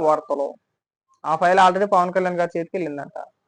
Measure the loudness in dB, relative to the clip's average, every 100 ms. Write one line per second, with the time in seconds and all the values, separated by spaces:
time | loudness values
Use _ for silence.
0 | 0 0 0 -4 -6 -8 _ _ _ _
1 | _ _ -4 0 2 4 4 4 0 0
2 | 0 0 -2 -2 -4 -4 -6 -6 -6 -8
3 | -12 -16 -18 _